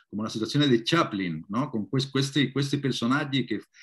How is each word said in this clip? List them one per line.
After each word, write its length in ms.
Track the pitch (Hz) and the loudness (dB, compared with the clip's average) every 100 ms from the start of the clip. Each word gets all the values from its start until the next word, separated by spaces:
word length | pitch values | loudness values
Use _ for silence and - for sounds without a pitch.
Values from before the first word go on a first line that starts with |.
| _ | _
Come 140 | 101 | -8
una 60 | 110 | -6
situazione 380 | 110 113 143 143 | -4 0 2 4
di 140 | 117 | 4
Chaplin, 600 | - 165 147 101 90 80 85 | 4 2 2 0 -2 -4 -4
no? 220 | 110 - | -4 -2
Con 180 | 113 98 | -4 -2
quest-, 240 | 135 135 | -2 0
questi, 400 | 135 139 151 123 | 0 0 0 0
questi 280 | 139 139 143 | 0 -2 0
personaggi 640 | 139 117 120 143 143 135 123 | -2 0 0 0 0 -2 -2
che, 180 | 104 - - | -6 -8 -20